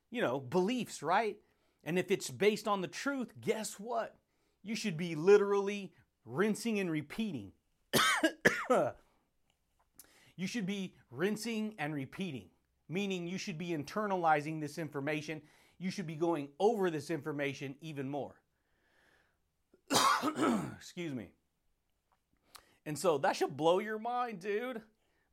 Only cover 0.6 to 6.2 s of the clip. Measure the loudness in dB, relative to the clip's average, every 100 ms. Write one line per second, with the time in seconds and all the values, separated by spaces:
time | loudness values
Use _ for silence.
0.6 | 2 0 -4 -6 0 2 2 -4 _ _
1.6 | _ _ -2 0 2 0 -2 2 4 4
2.6 | 0 0 -2 -4 -4 -2 -6 -6 -2 -2
3.6 | -4 -8 -6 -4 -4 -10 _ _ _ _
4.6 | -8 -4 -2 -2 -4 2 8 8 8 2
5.6 | 2 -2 -8 _ _ _